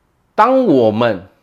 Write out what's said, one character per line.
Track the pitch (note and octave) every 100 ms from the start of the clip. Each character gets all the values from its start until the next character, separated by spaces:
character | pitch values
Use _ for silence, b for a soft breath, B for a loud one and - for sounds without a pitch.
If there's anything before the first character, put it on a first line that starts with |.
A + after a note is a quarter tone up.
| _ _ _
当 | - A3+ C4 A#3+
我 | C3+ A2
们 | G#2+ A#2+ F#2+ F#2+ _